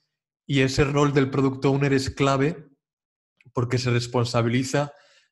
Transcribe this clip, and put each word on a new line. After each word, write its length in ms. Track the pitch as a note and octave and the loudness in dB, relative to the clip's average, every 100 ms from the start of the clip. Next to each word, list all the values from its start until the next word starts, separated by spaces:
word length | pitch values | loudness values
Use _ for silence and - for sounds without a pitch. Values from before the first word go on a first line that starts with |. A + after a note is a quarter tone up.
| _ _ _ _ - | _ _ _ _ -2
y 140 | C#3 | 0
ese 240 | C3 D3+ | 2 2
rol 280 | C#3 C#3+ C#3+ | 0 2 2
del 200 | C#3 C3+ | 2 0
Product 340 | C#3 C3+ C3 C#3 | 0 -2 0 0
Owner 260 | C#3 C#3+ | 0 2
es 200 | C3+ - | 0 -2
clave 560 | - C#3 C3+ C#3+ E3+ - _ _ _ _ _ _ _ _ | -2 0 2 0 -4 -14 _ _ _ _ _ _ _ _
porque 280 | C3 A#2+ B2 | -6 -2 -2
se 100 | B2 | 0
responsabiliza 1040 | A#2+ A#2+ B2+ A#2 B2 A#2 B2 C3 C#3+ C#3+ - _ _ _ | -2 -2 -2 0 0 0 0 0 -2 -4 -10 _ _ _